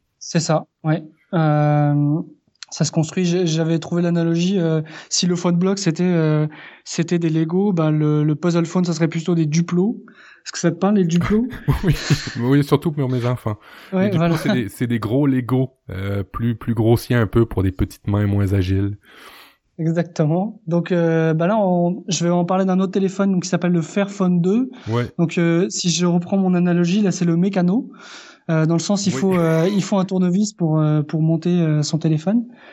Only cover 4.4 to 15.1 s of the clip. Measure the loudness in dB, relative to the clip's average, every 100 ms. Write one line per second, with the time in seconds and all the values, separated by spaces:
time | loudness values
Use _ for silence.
4.4 | 0 0 0 -2 -4 -12 -8 -2 0 0
5.4 | 0 2 0 0 -2 0 0 2 2 0
6.4 | -2 -6 -20 -20 -8 -6 -2 0 0 0
7.4 | 0 0 0 2 2 2 2 2 0 0
8.4 | 0 0 0 0 0 0 -2 -2 -2 0
9.4 | 2 0 0 0 0 -2 -12 -20 -20 -20
10.4 | -16 -4 -2 0 2 2 2 0 0 0
11.4 | -2 -4 -2 0 0 0 0 -2 -4 -4
12.4 | 2 2 2 0 0 -4 -2 -2 -2 -2
13.4 | -4 -8 -10 -20 -6 -2 0 2 2 0
14.4 | 0 -2 -2 -4 -2 -2 0